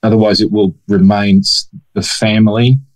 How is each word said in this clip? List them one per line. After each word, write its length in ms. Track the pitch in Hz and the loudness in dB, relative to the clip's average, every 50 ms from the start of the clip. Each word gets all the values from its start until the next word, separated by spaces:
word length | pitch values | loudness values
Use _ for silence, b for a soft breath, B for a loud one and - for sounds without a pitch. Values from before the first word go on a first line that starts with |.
| - | 0
Otherwise, 380 | - 107 113 107 107 101 - | 0 2 2 2 2 0 0
it 100 | 110 - | -2 -2
will 240 | 101 104 104 95 - _ _ - | 0 0 0 -2 -2 _ _ -4
remain 520 | 101 98 92 95 104 101 101 101 98 98 | -2 2 2 2 2 2 0 2 2 2
s-, 280 | 98 - - - - - - - _ _ _ | 2 0 -2 -4 -4 -10 -16 -20 _ _ _
the 80 | 104 | -10
family 760 | 101 - - - - 110 107 110 110 107 104 113 120 123 131 135 - _ _ | -8 -8 -6 -4 -2 -2 0 2 2 2 2 0 2 2 0 0 -2 _ _